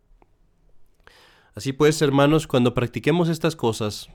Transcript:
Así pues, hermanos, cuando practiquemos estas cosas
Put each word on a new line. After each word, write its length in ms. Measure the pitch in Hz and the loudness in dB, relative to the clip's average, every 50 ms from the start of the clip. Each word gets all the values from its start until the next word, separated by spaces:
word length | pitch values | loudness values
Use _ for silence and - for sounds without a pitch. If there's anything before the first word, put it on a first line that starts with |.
| _ _ - _ _ _ _ _ _ _ _ _ _ _ - - - - _ _ _ - _ - - _ _ _ _ _ _ | _ _ -20 _ _ _ _ _ _ _ _ _ _ _ -20 -20 -20 -20 _ _ _ -20 _ -20 -20 _ _ _ _ _ _
Así 180 | 107 98 135 135 | -10 -8 -8 -2
pues, 280 | 139 151 151 151 - 156 | 2 2 2 2 2 0
hermanos, 420 | 139 135 139 143 143 156 156 151 | 2 4 4 4 4 4 2 0
cuando 280 | - - 127 123 120 117 | 0 0 2 2 2 0
practiquemos 540 | 123 120 117 - 113 - 143 160 180 175 165 | 0 -4 -4 -6 -4 -2 0 0 2 0 -2
estas 260 | 165 151 - 160 156 | -2 -2 -4 -4 -4
cosas 540 | - - 117 107 - 113 104 101 - - - | -2 -4 -4 -2 -2 -6 -8 -8 -10 -16 -16